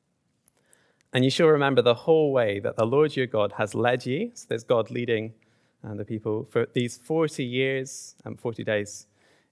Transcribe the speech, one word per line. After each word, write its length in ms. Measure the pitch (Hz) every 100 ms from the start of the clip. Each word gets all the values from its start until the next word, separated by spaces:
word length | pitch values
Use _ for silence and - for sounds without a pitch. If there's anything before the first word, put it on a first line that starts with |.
| _ _ _ _ _ _ _ _ _ _ _
"And 120 | 131
you 60 | 131
shall 160 | - 160
remember 340 | 151 139 127
the 140 | 120
whole 360 | 117 - 160 151
way 280 | 135 113 101
that 180 | 113 -
the 80 |
Lord 320 | 113 135 156 139
your 100 | 123
God 260 | 110 101
has 220 | - 107
led 300 | 113 117 127
you," 280 | 127 135 240
so 100 | - -
there's 160 | 117
God 260 | - 120 110
leading, 420 | 123 120 110 110 110 _ _ _ _
uh, 120 | 113
the 100 | 104
people, 400 | 104 113 110 107 -
"for 160 | 120 117
these 240 | - 120 -
forty 460 | - 160 156 -
years 720 | 127 123 135 135 135 - - -
and 140 | 110 -
forty 240 | 123 113
days 440 | 110 107 101 - - _ _ _ _